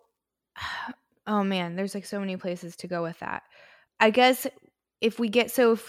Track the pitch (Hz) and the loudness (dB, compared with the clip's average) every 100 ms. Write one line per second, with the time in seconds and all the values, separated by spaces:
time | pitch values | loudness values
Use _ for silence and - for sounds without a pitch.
0 | _ _ _ _ _ - - - - - | _ _ _ _ _ -12 -10 -8 -10 -14
1 | _ _ - 214 196 190 170 175 196 202 | _ _ -2 0 0 0 -2 -4 -6 -6
2 | 180 202 196 185 185 175 170 - 180 175 | -8 -6 -6 -6 -6 -8 -10 -14 -8 -4
3 | 165 - - - _ _ - _ _ - | -4 -6 -8 -8 _ _ -20 _ _ 2
4 | 220 233 254 254 269 - _ _ _ - | 4 6 6 4 -2 -10 _ _ _ -4
5 | 220 226 233 233 233 - 233 226 | -4 -2 0 2 2 4 4 4